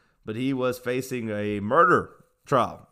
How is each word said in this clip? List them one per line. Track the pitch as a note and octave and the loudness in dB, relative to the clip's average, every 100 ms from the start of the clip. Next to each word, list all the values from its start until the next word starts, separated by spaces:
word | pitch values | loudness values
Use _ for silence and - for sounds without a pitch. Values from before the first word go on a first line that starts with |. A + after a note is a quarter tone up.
| _ _ - | _ _ -12
but | A#2 | -6
he | C3 | -4
was | C3 B2+ B2 | -2 -2 -2
facing | A#2+ B2+ C3 B2+ A2+ | -4 -4 -4 -8 -6
a | G#2 G#2 G#2 | -6 -4 -4
murder | G#2 D3 F3+ C3 E2+ - _ _ - | 2 4 6 4 2 -12 _ _ 0
trial | C3 G2 D#2 - | 0 0 -4 -16